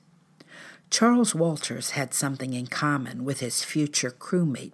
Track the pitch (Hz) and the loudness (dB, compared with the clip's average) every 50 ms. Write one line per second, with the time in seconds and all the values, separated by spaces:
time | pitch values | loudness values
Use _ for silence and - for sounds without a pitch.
0 | _ _ _ _ _ _ _ - - - - - - - - - _ - - - | _ _ _ _ _ _ _ -20 -20 -20 -20 -20 -20 -20 -20 -18 _ -2 2 4
1 | 226 233 240 247 233 208 - 165 165 170 156 143 - - 117 - 120 - - 143 | 6 6 6 6 4 4 4 2 2 2 0 -2 -4 -6 -6 -4 -6 -4 -2 -2
2 | 139 120 - - - 139 139 131 127 131 127 123 123 123 - - 156 147 147 143 | -4 -2 -2 -2 0 0 -2 -4 -4 -4 -4 -4 -4 -4 -4 0 2 2 2 0
3 | 127 113 - 120 123 135 139 - 127 117 - - - - - 156 151 143 147 - | -2 -4 -8 -6 -4 -4 -4 -2 -2 -2 -2 -2 -4 -2 0 0 0 2 0 -2
4 | - 127 123 - - - - 180 175 156 123 - - - | -2 -2 -6 -8 -6 -2 2 2 2 2 0 -2 -6 -12